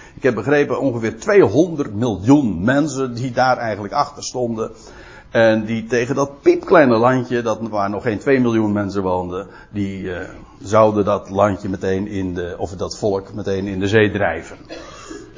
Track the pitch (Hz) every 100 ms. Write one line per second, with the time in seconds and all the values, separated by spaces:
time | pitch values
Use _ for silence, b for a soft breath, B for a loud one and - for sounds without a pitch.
0 | B B 131 110 104 143 143 131 139 117
1 | 110 - 214 202 120 120 180 151 123 104
2 | 123 90 107 147 120 85 107 143 151 131
3 | 131 117 127 123 127 123 117 101 101 143
4 | - - - 127 120 110 110 - B B
5 | B B B 120 113 110 104 113 113 120
6 | 123 131 143 - 349 339 - 175 131 113
7 | 123 127 123 120 113 107 113 104 98 104
8 | 120 101 143 135 120 113 107 104 101 98
9 | 92 90 90 92 98 B B 101 98 98
10 | 92 87 98 104 - - 98 107 110 104
11 | 101 98 - 98 104 92 98 92 95 95
12 | 104 98 92 90 87 87 92 92 90 -
13 | 110 98 95 107 95 95 101 95 98 113
14 | 107 95 92 82 - - - B B B
15 | B B B